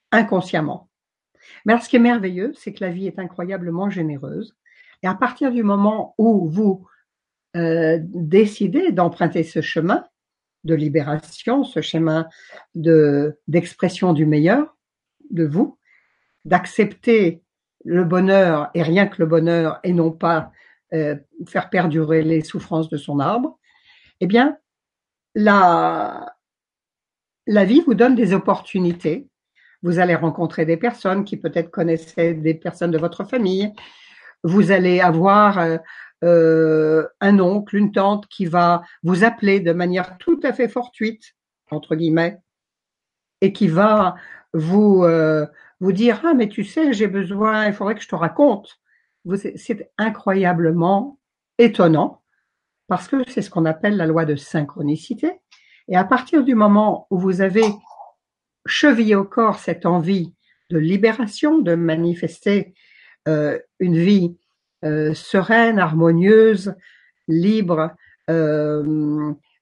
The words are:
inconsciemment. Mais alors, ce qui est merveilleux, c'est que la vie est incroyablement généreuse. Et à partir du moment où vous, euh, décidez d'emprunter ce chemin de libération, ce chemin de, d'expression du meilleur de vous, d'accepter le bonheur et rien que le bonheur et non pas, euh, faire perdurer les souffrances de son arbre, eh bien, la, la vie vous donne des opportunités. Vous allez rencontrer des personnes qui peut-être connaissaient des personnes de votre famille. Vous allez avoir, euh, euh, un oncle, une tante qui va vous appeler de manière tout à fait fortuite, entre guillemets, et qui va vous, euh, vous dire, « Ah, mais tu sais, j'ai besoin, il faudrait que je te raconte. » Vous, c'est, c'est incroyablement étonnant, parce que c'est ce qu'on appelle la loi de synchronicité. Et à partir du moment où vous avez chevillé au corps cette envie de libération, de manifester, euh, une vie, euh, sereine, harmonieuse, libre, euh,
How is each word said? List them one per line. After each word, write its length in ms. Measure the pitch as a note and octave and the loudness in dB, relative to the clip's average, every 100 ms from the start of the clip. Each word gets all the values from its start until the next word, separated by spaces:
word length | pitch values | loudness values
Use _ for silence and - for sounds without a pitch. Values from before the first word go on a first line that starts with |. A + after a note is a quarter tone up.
| - | -2
inconsciemment. 760 | G#3+ G#3+ F#3+ E3+ E3+ D3 D3+ _ _ _ _ _ _ - - | 0 0 -2 -2 -4 -4 -8 _ _ _ _ _ _ -20 -8
Mais 100 | G#3 | 0
alors, 80 | A#3 | 0
ce 40 | - | 2
qui 60 | B3 | 2
est 40 | |
merveilleux, 520 | A#3+ A#3+ F#3+ F3+ A#3 | 2 0 -4 -6 -8
c'est 180 | - G#3+ | -10 -16
que 100 | - | -10
la 60 | F#3 | -10
vie 160 | F3 F#3+ | -8 -10
est 120 | F#3+ | -10
incroyablement 720 | F3+ - F3+ F#3+ F3 E3+ G3 | -14 -12 -10 -8 -8 -6 -6
généreuse. 680 | F#3 D#3 C#3+ C#3 D#3 A3+ _ _ _ _ _ | -4 -6 -8 -12 -12 -14 _ _ _ _ _
Et 40 | F3+ | -6
à 80 | |
partir 380 | G3 B3 - C#4 | -4 -4 -2 -4
du 100 | A#3+ | 0
moment 520 | G#3 G3+ G#3 G#3+ - - | 0 2 0 0 -6 0
où 300 | A3+ G#3 E3 | 2 2 0
vous, 380 | F3 G#3 F#3+ - _ _ _ _ _ _ | 0 0 -2 -8 _ _ _ _ _ _
euh, 440 | E3+ E3 E3 D#3+ E3 | -4 -2 0 0 0
décidez 920 | E3+ F3 D#3 F#3+ G#3 - G3 C4+ F#4 | -4 -8 2 4 4 0 -2 0 0
d'emprunter 500 | F#3 E3+ - E3 E3 | 0 0 0 -2 -2
ce 160 | D#3+ E3+ | -4 -4
chemin 460 | D3+ E3 E3 C#4+ - _ _ _ _ _ | -4 -2 -2 -2 -4 _ _ _ _ _
de 100 | D#3 | -4
libération, 880 | D#3 D3+ D3+ C#3+ D3+ - - - C4+ | -2 0 -2 -2 -6 -8 -10 -4 -2
ce 160 | C#4 D#3 | -2 -6
chemin 460 | D3+ D#3+ D#3+ D#3+ D#3+ _ - - _ | -4 -2 0 -2 -4 _ -20 -20 _
de, 640 | E3 D#3+ D#3+ D3 C#3+ D3 - - | -4 2 4 4 2 -2 -6 -4
d'expression 640 | E3+ E3+ - F3+ - F#3 | -2 -2 -4 -4 -2 0
du 100 | D3+ D#3 | 2 2
meilleur 480 | D3+ E3 B3+ D#4 _ _ _ _ _ D4 | 2 2 0 -2 _ _ _ _ _ -10
de 140 | E3+ | -4
vous, 340 | D#3 D#3+ C#4+ - _ _ _ _ _ _ - | -2 -2 -4 -6 _ _ _ _ _ _ -2
d'accepter 960 | F3+ - - G#3 - - A3+ F3 E3+ _ _ _ _ | -2 -2 -2 -2 -2 0 2 2 -4 _ _ _ _
le 200 | - F3 | -4 -2
bonheur 680 | E3+ F3+ F#3+ G3 F3+ D#3 D3+ | 0 2 4 4 4 0 -2
et 80 | F3 | -4
rien 240 | D#3 F3+ F#3+ | 0 2 0
que 100 | - | 0
le 40 | D#3+ | 0
bonheur 540 | E3 E3 E3+ D#3+ - | 0 2 0 -2 -4
et 80 | F#3 | -2
non 180 | E3+ D#3+ | 0 0
pas, 380 | D#3+ E3+ D#3+ - _ _ _ - | -2 -2 -2 -4 _ _ _ -8
euh, 220 | D#3+ D3 D3 _ - F3 | -6 -4 -6 _ -20 -10
faire 220 | - - | -8 -4
perdurer 540 | F3+ D#3+ D#3 D#3 D#3+ | -2 -2 -2 0 0
les 200 | D#3+ D#3+ | 0 -2
souffrances 460 | D#3 - - D#3+ D#3 | -4 -10 -6 -6 -6
de 80 | D3 | -8
son 240 | - C#3+ | -6 -4
arbre, 380 | C#3+ A#3 D4+ - _ _ _ _ _ - | -2 -4 -6 -10 _ _ _ _ _ -8
eh 60 | F3+ | 0
bien, 300 | A3+ C#4+ D4 _ _ _ _ _ _ _ | 2 2 -2 _ _ _ _ _ _ _
la, 1000 | G#3+ G#3 G3+ F3+ E3 E3 D#3+ - - - - _ _ _ _ _ _ _ _ _ _ - | 0 4 6 4 4 0 -2 -6 -10 -16 -20 _ _ _ _ _ _ _ _ _ _ -2
la 180 | G#3 | 2
vie 180 | F#3+ C4+ | 4 4
vous 120 | E4+ | 4
donne 200 | G3+ B3 | 4 4
des 180 | A#3+ G3 | 4 2
opportunités. 960 | F#3+ G3 F#3+ - F#3+ F3 F3 D#3+ G3 - _ _ _ _ _ | 0 0 -2 -2 -2 -2 -2 -4 -6 -10 _ _ _ _ _
Vous 160 | F3 F3 | -2 0
allez 160 | F3+ | 2
rencontrer 500 | D#3+ D#3+ D#3+ E3 - | 2 0 -2 -4 -2
des 120 | D#3+ E3 | -2 0
personnes 460 | A#3 A#3 F#3+ F#3+ | -2 -4 -4 -4
qui 120 | G3 - | -4 -8
peut-être 340 | D#3+ E3+ E3+ | -6 -6 -6
connaissaient 600 | - E3+ E3 - - E3+ | -4 -2 -2 -4 -2 -2
des 200 | D#3+ D#3 | -2 -4
personnes 360 | D#3+ F3 - F3 | -4 -6 -6 -4
de 80 | D#3+ | -2
votre 260 | E3+ E3+ | -4 -8
famille. 480 | G3+ C4 F#3+ F#3+ G#3 - - - - - - _ | -6 -2 -2 -2 -4 -8 -20 -20 -20 -20 -20 _
Vous 280 | D#3+ G3 F3 | 0 2 4
allez 280 | F#3+ F3+ F3+ | 2 2 2
avoir, 580 | F3+ E3 F#3+ G3+ G#3 G3 | 2 2 4 4 4 2
euh, 180 | E3 E3 - - - - | -2 -4 -8 -20 -20 -2
euh, 840 | E3+ E3+ D#3+ D#3+ D#3+ D#3 D#3 D#3 D3+ - | 2 4 4 4 2 2 2 0 -2 -2
un 180 | G3 G3+ | 2 4
oncle, 360 | F3+ G#3 G#3 G3+ | 4 0 -4 -2
une 160 | G#3 | 0
tante 340 | G#3 G3 G#3 - | 0 0 -2 -6
qui 180 | - F3+ | -8 -2
va 360 | F3 F3 E3+ - _ | 2 2 0 -4 _
vous 200 | E3 F3+ | -2 2
appeler 380 | A3+ A3+ G3+ G3 | 2 2 0 0
de 120 | E3+ | 0
manière 440 | E3+ F3+ F3+ F3+ - | -2 -2 -4 -6 -8
tout 240 | - E4 | -4 -2
à 120 | C#4+ | -2
fait 140 | A#3+ A#3+ | -2 -4
fortuite, 680 | B3 A#3+ - A3 A3 _ _ _ _ - | -4 -10 -8 -8 -8 _ _ _ _ -12
entre 240 | D3+ - | -10 -6
guillemets, 440 | D#3 E3 D#3+ E3+ - _ _ _ _ _ _ _ _ _ - | -4 0 0 -2 -6 _ _ _ _ _ _ _ _ _ -2
et 100 | G3 | -2
qui 160 | G3 F#3+ | 0 0
va 480 | D#3+ G#3+ G#3+ F#3 F3 - - _ | 2 2 2 0 -4 -18 -20 _
vous, 500 | E3 D#3 G3+ G#3 F#3+ | -6 0 2 4 4
euh, 420 | F3 E3 D#3 D#3 D3+ _ _ - | 4 2 2 0 -4 _ _ -6
vous 120 | F#3 | -2
dire, « 300 | F#3 A#3 G#3+ | 0 0 0
Ah, 80 | E4 | 0
mais 160 | C4+ G#3 | 0 0
tu 160 | - | -4
sais, 300 | G3 D#4+ D4+ | -8 -2 -2
j'ai 120 | G3+ G3+ | 0 -2
besoin, 600 | G3 F3+ G3+ G#3+ G#3+ G#3 | -2 -4 -2 -2 0 -2
il 80 | |
faudrait 200 | G3+ G3+ A3 | -2 -4 -6
que 40 | |
je 80 | - | -6
te 60 | |
raconte. » 640 | E3+ D#3+ E3 C#4+ - - _ _ _ _ _ E3+ | -4 -2 2 2 2 -8 _ _ _ _ _ -8
Vous, 100 | G3 | -6
c'est, 220 | G3 - | -8 -12
c'est 340 | - G#3 - - | -10 -10 -10 -6
incroyablement 1200 | A3 G#3+ G3+ F#3+ F3+ E3+ E3 E3+ E3+ G3 C#4 - _ _ _ - | -6 -4 -2 0 0 0 0 0 0 0 -4 -14 _ _ _ 2
étonnant, 640 | A#3 A3+ F3 D#3 - - _ _ _ _ _ _ - | 2 4 4 4 0 -6 _ _ _ _ _ _ -8
parce 200 | F3+ - | -6 -4
que 200 | C#4 B3 | -4 -4
c'est 140 | - | -6
ce 80 | - | -6
qu'on 160 | E3+ D#3+ | -2 -2
appelle 300 | D#3+ G#3 G3+ | -2 -2 0
la 80 | D#3+ | 0
loi 180 | D#3+ | 0
de 120 | D#3 C#3+ | -2 -4
synchronicité. 1040 | - E3 C#3+ - D3 D3+ - A#3+ D#4 F4+ _ _ _ _ - | -4 -6 -6 -6 -4 -4 -6 -6 -6 -8 _ _ _ _ -2
Et 80 | F#3 | 0
à 80 | |
partir 400 | G#3+ B3 - D#4+ | 2 0 2 0
du 100 | C4 | 2
moment 520 | A3+ G#3 G3+ G#3+ F3 - | 4 4 4 2 -2 -4
où 80 | F#3 | -4
vous 240 | F#3+ F3+ | -2 0
avez 240 | F#3+ G3+ G#3+ G3+ _ - - _ _ _ _ _ | 0 2 2 -2 _ -20 -20 _ _ _ _ _
chevillé 500 | - - D4 A#3 G#3+ G3+ | -8 0 2 4 2 2
au 80 | |
corps 340 | G3 - A3 G#3 | 0 0 0 -2
cette 260 | - E3+ | -6 -4
envie 480 | F3 F3 E3 G3 D#3+ _ _ _ - | -2 0 0 -2 -4 _ _ _ -6
de 80 | E3+ | -2
libération, 800 | D#3+ F#3+ A3+ A3 G#3 - D4+ D#4+ | 0 2 0 0 -6 -4 0 0
de 160 | F3+ | 0
manifester, 1000 | E3+ E3 D#3+ E3+ E3+ E3 - G#3 G3+ F3 _ _ _ _ _ D#3 | 0 0 0 -2 -4 -8 -6 -2 -2 -2 _ _ _ _ _ -4
euh, 300 | D#3 D3+ - - - | -2 -2 -6 -10 -4
une 160 | F3+ E3 | 0 2
vie, 400 | F3 G3+ F3 F3 _ _ _ _ | 4 2 0 -6 _ _ _ _
euh, 300 | D#3 D3+ D3+ | -6 -4 -4
sereine, 640 | D#3 - F#3+ F3 A3+ A#3 G#3 | -6 -4 -2 2 2 4 2
harmonieuse, 960 | E3+ D#3 E3 E3 F#3 A3 A3 G#3 F#3+ - _ _ _ _ - | 0 2 2 4 6 6 6 2 -4 -12 _ _ _ _ -4
libre, 640 | D#3+ F#3+ A3 F3 D#3+ D#3+ E3 _ _ - | 0 2 0 0 -2 -4 -8 _ _ -4
euh, 1040 | E3 D3+ D3+ D3+ D3+ D3 D#3 D3+ D3+ D3+ D3 _ _ | -2 0 0 -2 -2 -2 -2 -2 -4 -6 -8 _ _